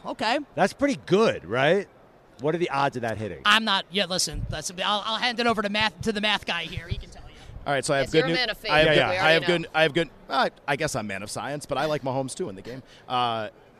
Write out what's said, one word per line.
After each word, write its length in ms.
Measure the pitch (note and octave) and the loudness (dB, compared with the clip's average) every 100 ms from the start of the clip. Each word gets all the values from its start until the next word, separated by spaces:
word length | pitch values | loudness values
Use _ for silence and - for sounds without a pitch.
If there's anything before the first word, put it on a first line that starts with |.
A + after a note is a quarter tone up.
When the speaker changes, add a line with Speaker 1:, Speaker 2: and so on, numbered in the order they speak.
| G#3+ | -10
Speaker 1:
okay. 320 | C#4+ A3 C#4 C#4+ | -4 -2 -2 -2
Speaker 2:
That's 180 | - F#3+ | 0 0
pretty 260 | - C#4+ G3 | 2 0 0
good, 400 | - F#3+ A3 F#2+ | 2 4 4 2
right? 420 | D#2 A#2 C#3 F#3+ F3+ - - _ _ - | -2 2 4 4 0 -12 -20 _ _ -6
What 140 | C3 | -4
are 40 | E3 | -2
the 120 | E3+ | -2
odds 260 | C#3 C#3 B2 | 0 0 0
of 60 | |
that 160 | A#2 G#2 | -4 -4
hitting? 240 | G#2+ D#2 | -6 -2
Speaker 1:
I'm 200 | G#3 G#3+ A3 | 2 2 2
not. 180 | G3 - | -2 -2
Yeah, 160 | F#3 F3+ | -2 -2
listen. 400 | F3+ - D3 - | -2 -4 -4 -6
That's, 240 | D#3+ D3+ F3+ | -6 -8 -6
I'll, 200 | F#3 G#3 | -2 -2
I'll 140 | G3+ A3 | -2 -2
hand 200 | A#3+ A#3+ | -2 0
it 60 | A#3+ | 0
over 140 | A3 | 0
to 80 | G#3 | 0
math, 320 | G#3 G#3+ - | 0 0 -2
to 120 | A3 | -4
the 100 | G#3+ | -2
math 240 | G#3+ G3+ - | 0 0 -2
guy 160 | E3+ | -6
here. 260 | E3 F3 E3+ | -6 -10 -8
He 80 | G3 | -10
can 140 | F#3 | -10
tell 120 | - - | -16 -20
you. 60 | - - - - | -20 -20 -10 -2
Speaker 3:
All 60 | |
right, 100 | C#3 | -2
so 80 | - | 2
I 60 | C#3 | 0
have 80 | B2+ | 2
Speaker 4:
Yes, 60 | |
Speaker 3:
good 60 | D#3+ | 4
Speaker 4:
you're 60 | D#3+ | 4
a 40 | |
Speaker 3:
news. 80 | E3+ | 2
Speaker 4:
man 120 | A#3+ | 0
of 60 | G#3 | -4
faith. 140 | A3 | 2
Speaker 3:
I 60 | D3+ | 4
have 80 | D#3+ | 6
Speaker 2:
Yeah, 60 | |
Speaker 3:
good, 40 | D3 | 6
Speaker 2:
yeah. 120 | A#2+ | 4
Speaker 4:
We 60 | - | 4
Speaker 3:
I 40 | |
Speaker 4:
already 120 | D3+ | 4
Speaker 3:
have 80 | D#3+ | 4
Speaker 4:
know. 40 | E3 F3 | 4 0
Speaker 3:
good, 100 | E3 | 0
I 80 | D#3 | 2
have 100 | D#3+ | 2
good, 160 | C#3+ E3+ - - | 2 -2 -4 -4
uh, 180 | A#3+ A3+ - - | 0 0 -2 -4
I 100 | C#3+ | -2
guess 200 | D#3 B2+ | -2 -4
I'm 100 | G#2+ | -4
man 160 | G2 | -6
of 80 | G2+ | -8
science, 360 | - A2 D3 - | -8 -6 -8 -4
but 100 | C3 | -2
I 80 | |
like 180 | D#3 D3+ | 0 -2
Mahomes 320 | C3 C3 C3+ | -2 -2 -4
too 140 | - F3+ | -6 -8
in 60 | F#2+ | -8
the 60 | |
game. 200 | G#2 C3 - - - | -12 -14 -16 -20 -6
Uh, 440 | B2 B2 A2+ G#2+ - - - | -2 0 -2 -6 -10 -20 -12